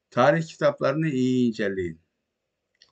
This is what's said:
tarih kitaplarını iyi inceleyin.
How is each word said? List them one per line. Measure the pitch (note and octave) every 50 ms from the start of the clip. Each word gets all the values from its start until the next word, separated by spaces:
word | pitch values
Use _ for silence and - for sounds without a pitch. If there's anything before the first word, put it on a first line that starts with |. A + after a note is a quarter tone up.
| _ _
tarih | - A#2+ B2 C#3+ D#3+ E3 D#3+ D#3+
kitaplarını | - - D#3+ C#3+ C#3+ - C#3+ C3+ C#3 D#3 D#3+ D#3+
iyi | C#3 B2+ B2+ B2+ B2+ B2+ B2 A#2+
inceleyin. | A2 A2 A2 G2 G2 F#2+ F2+ F2 D#2+ E2 _ _ _ _ _ _ _ _ _ _ _ _ _ _ _ _ _ _